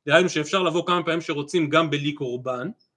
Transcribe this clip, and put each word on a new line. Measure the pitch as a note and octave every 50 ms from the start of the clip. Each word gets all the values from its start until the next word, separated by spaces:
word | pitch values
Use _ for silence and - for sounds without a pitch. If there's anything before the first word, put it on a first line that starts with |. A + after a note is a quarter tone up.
| _
דהיינו | D3 D3 E3+ F#3 E3+
שאפשר | - D#3 D3 - G3 F#3+ F#3
לבוא | E3 D#3 F3 E3
כמה | F3 F3 F3 E3
פעמים | E3+ D#3+ E3+
שרוצים | D#3+ - D#3 D3 C#3+ D3 - F3 D#3 C#3+
גם | D3+ D#3+ E3 D3+
בלי | D3 C#3+ C#3+ D3+ D3
קורבן, | - C#3 B2 B2 B2+ B2 B2+ B2+ B2 B2+ F3+ A#3 - _ _ _